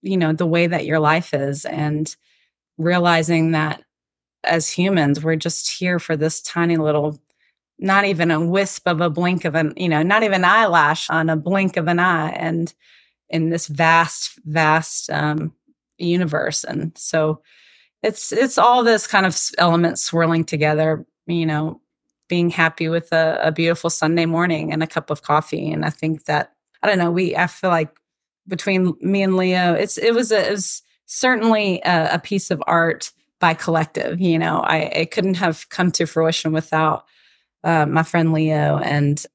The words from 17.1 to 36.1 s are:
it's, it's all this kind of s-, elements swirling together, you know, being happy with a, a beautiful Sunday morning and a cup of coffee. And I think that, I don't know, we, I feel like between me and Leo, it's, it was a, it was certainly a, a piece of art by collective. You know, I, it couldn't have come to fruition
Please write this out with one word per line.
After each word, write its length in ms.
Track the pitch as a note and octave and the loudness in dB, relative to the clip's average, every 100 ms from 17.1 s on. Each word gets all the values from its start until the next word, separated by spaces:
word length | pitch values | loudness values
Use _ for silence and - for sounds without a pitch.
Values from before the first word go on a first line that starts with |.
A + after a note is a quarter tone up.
| E3 D#3 D#3 _ _ _ _ _ _ | 0 0 -2 _ _ _ _ _ _
it's, 300 | A3 G#3+ - | -4 -4 -4
it's 240 | G#3 C4+ - | 0 0 4
all 260 | A#3 B3 | 4 4
this 240 | A#3 A3 - | 4 2 2
kind 200 | G3+ F#3+ | 2 2
of 60 | |
s-, 200 | - - - | 0 -4 0
elements 440 | F3 E3+ E3+ - | 2 4 2 0
swirling 420 | - E3 E3 E3 | -2 0 2 0
together, 600 | D#3+ D#3 D3+ D3+ D#3 D#3 - _ - | -2 0 0 2 0 -2 -6 _ -6
you 180 | E3+ | -2
know, 360 | D#3+ D3+ D#3 - _ _ _ _ _ | 0 -2 -4 -8 _ _ _ _ _
being 200 | F3 E3+ | 0 0
happy 400 | E3+ E3 - D#3+ | 2 0 0 -4
with 240 | E3 E3 | -4 0
a, 260 | E3 D#3+ - | 0 2 0
a 100 | D#3+ | -2
beautiful 380 | D#3 E3 E3 E3+ | 0 0 0 -2
Sunday 340 | - D#3 E3+ | 0 0 2
morning 480 | E3 E3 F3 D#3+ D#3 | 0 0 0 -2 -4
and 100 | D#3 | -4
a 40 | D#3 | -2
cup 240 | - - | -4 -6
of 120 | D3 | -8
coffee. 480 | - D3+ - D#3+ D3+ | 0 -2 0 -6 -4
And 140 | D#3 | -4
I 60 | D#3 | -6
think 340 | - D#3+ D#3 | -4 -6 -6
that, 300 | - D3+ - _ _ _ | -2 -4 -4 _ _ _
I 40 | G#3+ | 0
don't 120 | G3 | 2
know, 120 | E3+ | 0
we, 260 | E3+ F3+ - | 0 -2 -2
I 100 | F3 | -4
feel 240 | - F#3 | -2 0
like 240 | E3+ D#3 _ _ _ _ _ - | 0 -2 _ _ _ _ _ -10
between 480 | F3+ - F#3+ F#3 - | -6 0 2 2 0
me 220 | F3+ G3 | -2 0
and 140 | F#3+ F#3 | 2 2
Leo, 380 | F#3 F#3 F3 | 2 2 2
it's, 240 | E3+ G3+ - | 2 0 0
it 160 | G#3+ | 0
was 180 | A#3 B3 | 0 2
a, 140 | G#3+ - | 0 0
it 40 | |
was 300 | G3+ F#3 - _ _ _ | -2 -6 -8 _ _ _
certainly 760 | - B3+ B3 A3+ A3 G#3 F3+ | -2 0 2 4 2 2 -2
a, 300 | - F3 D#3 | 0 0 2
a 40 | E3 | -2
piece 300 | - G3 - | -2 -4 -2
of 100 | D#3+ - | -4 0
art 460 | E3+ E3 - - _ _ _ | 0 2 -2 -8 _ _ _
by 120 | E3+ | 0
collective. 680 | E3 - D#3+ D#3 - - E3+ | 0 0 0 0 -4 -6 -2
You 180 | F#3 E3 | 2 2
know, 220 | E3 D#3+ | 2 0
I, 180 | - D#3+ | 0 0
it 320 | D#3 - E3 | -2 -4 -4
couldn't 240 | - F#3+ | -2 -2
have 340 | F3+ F3+ D#3 - | 0 -2 -2 -8
come 200 | - F3+ | -2 0
to 140 | - | 2
fruition 460 | D#3+ | 0